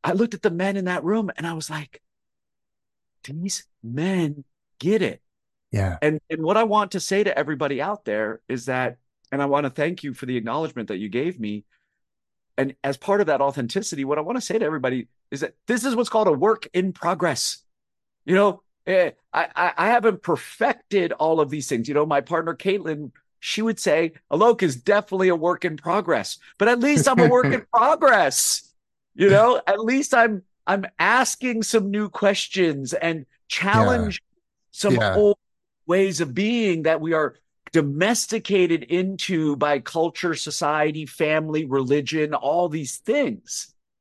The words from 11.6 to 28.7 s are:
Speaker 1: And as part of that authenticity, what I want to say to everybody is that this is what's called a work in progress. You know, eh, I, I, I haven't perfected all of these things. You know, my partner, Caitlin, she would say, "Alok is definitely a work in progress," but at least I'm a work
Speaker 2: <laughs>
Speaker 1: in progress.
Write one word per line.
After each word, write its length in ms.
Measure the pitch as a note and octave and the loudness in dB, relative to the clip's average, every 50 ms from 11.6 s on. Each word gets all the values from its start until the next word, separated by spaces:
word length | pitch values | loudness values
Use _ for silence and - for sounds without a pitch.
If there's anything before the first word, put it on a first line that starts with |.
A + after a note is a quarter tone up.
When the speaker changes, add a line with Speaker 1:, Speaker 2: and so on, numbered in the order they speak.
| - _ _ _ _ _ _ _ _ _ _ _ _ _ _ _ _ _ _ | -12 _ _ _ _ _ _ _ _ _ _ _ _ _ _ _ _ _ _
Speaker 1:
And 180 | - C3+ C3+ - _ - | -4 -4 -4 -6 _ -6
as 140 | C#3 C#3 | -6 -6
part 240 | - - G3+ G3 G#3 | -4 -2 0 0 2
of 60 | G3+ | 2
that 120 | D#3 D3 C3 | 2 0 2
authenticity, 640 | C#3 C#3 C3+ C#3+ A#2+ A2+ - G3 A3 - E3 C#3 C3+ | 0 0 -2 -4 -6 -4 -4 -6 -6 -6 -6 -6 -4
what 140 | C3+ D3 | -2 -2
I 40 | D3+ | -4
want 160 | D3+ F#3+ B3 | -4 -4 -6
to 40 | B3+ | -6
say 160 | - - - | -4 -4 -2
to 80 | A3+ G3+ | -2 -2
everybody 420 | D3+ D#3+ C#3+ B2+ B2+ B2+ B2+ - - _ _ _ _ | -2 -2 -2 -2 -2 -2 -4 -6 -10 _ _ _ _
is 100 | C#3 C#3 | -10 -8
that 140 | D3+ - - _ _ | -8 -10 -10 _ _
this 180 | - A#3+ A#3 A#3 | -4 -2 -2 -2
is 100 | C#4 A#3 | 0 0
what's 140 | A#3 A#3 - | -2 0 0
called 180 | - G#3+ G#3+ | 0 2 2
a 60 | F#3 D3+ | 2 2
work 340 | C3 F3+ A3 A3 - - - - | 2 2 0 0 -2 -6 -6 -4
in 180 | F3+ F#3 F#3+ | -2 -2 -2
progress. 720 | F3+ - - E3+ F#3 D3+ F3+ E3 C3 - - - - - _ _ _ _ _ _ _ _ _ _ _ _ _ | -4 -4 -4 -4 -2 0 -2 -2 -2 -2 -4 -6 -8 -10 _ _ _ _ _ _ _ _ _ _ _ _ _
You 100 | - F#3 | 2 2
know, 280 | G3 G3+ G3 F3+ - _ _ _ _ _ | 4 4 2 0 -2 _ _ _ _ _
eh, 240 | - F#3+ F#3 F3 D3 - _ _ _ | 0 2 2 2 2 -2 _ _ _
I, 160 | - D#3+ E3 - - | -2 -2 -2 -2 -2
I, 180 | D#3 F3+ F3 - | -2 -2 0 0
I 100 | - F3 G#3+ | 0 2 2
haven't 340 | A#3+ A#3+ G#3 A3+ F#3+ - - | 2 4 4 2 0 0 -2
perfected 880 | F3 D#3+ - - - - - - C#4 A#3 - _ _ G3+ G3 F3 D#3+ - | -2 -2 -2 -4 -8 -4 -2 -2 -2 -2 -4 _ _ -2 0 0 -2 -2
all 260 | - D#3 D#3+ D#3+ D#3+ | 0 0 2 2 2
of 120 | D3+ C3+ | 2 0
these 180 | D3 D3+ B2 - | -2 -6 -4 -4
things. 180 | C3+ A#2 A#2 | -4 -4 -2
You 60 | C#3 C#3 | 0 0
know, 120 | D3 D3+ | 0 2
my 160 | D#3+ D3 C#3 | 2 0 0
partner, 340 | - - E3+ E3 E3 E3 D3 | 0 0 -2 -2 -2 -4 -6
Caitlin, 560 | - - G3 F#3+ G3+ D#3+ E3 D#3 D3+ D3+ B2+ - _ _ _ _ _ | -4 -2 -2 -2 -2 -4 -6 -8 -8 -10 -14 -16 _ _ _ _ _
she 220 | - - - G#3+ | -10 -6 -4 -2
would 180 | A3 A3+ A3 - | -2 -2 -2 -2
say, 340 | - G3 D3+ D#3+ E3 D#3+ - - _ - | 0 2 2 2 2 0 -4 -10 _ -4
"Alok 300 | C#3 E3 G#3+ A#3+ A#3 A#3 | 0 4 4 4 4 4
is 140 | F#3+ D#3 B2+ | 0 -2 -2
definitely 540 | B2 - - G3+ G#3 G#3 - F#3+ F#3 F#3 F#3 | -2 0 2 2 2 0 -2 -2 0 2 2
a 60 | F3 | 2
work 280 | D#3+ D#3+ F3 F3 - - | 2 2 0 0 0 -4
in 140 | F3 D#3 | -6 -6
progress," 600 | D3 - E3 F3 G#3 F3+ E3+ D3+ A2 G#2 - - - _ - _ | -6 -4 -2 -2 0 0 0 0 0 -2 -4 -10 -14 _ -16 _
but 100 | - G3+ | 0 2
at 120 | A#3 B3 A#3+ | 2 4 4
least 280 | A#3+ C#4+ D4 - - | 2 2 2 4 4
I'm 120 | C#4 C4 A#3+ | 4 6 6
a 100 | B3 A#3 | 6 6
work 160 | B3 B3 B3+ | 6 6 4
Speaker 2:
<laughs> 80 | - C#4 | 2 0
Speaker 1:
in 120 | A#3 - _ | -2 -2 _
progress. 1040 | - A3+ A#3 C#4+ D#4 D#4+ D#4+ C4+ A#3 G3 D#3+ C3+ - - - - - - - _ | 2 4 4 4 4 4 6 6 6 6 4 2 2 0 0 0 -2 -4 -6 _